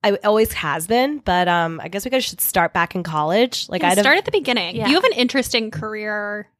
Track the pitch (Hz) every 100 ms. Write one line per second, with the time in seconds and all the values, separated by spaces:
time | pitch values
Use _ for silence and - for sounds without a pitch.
0 | 214 202 208 214 226 - 156 147 165 233
1 | 262 294 - 180 175 175 165 165 160 190
2 | 247 262 247 - - 190 170 185 170 185
3 | 165 160 151 196 247 - - 180 175 190
4 | 208 330 - 427 269 240 175 240 220 311
5 | 508 392 247 269 247 247 220 156 220 214
6 | 214 208 208 208 202 _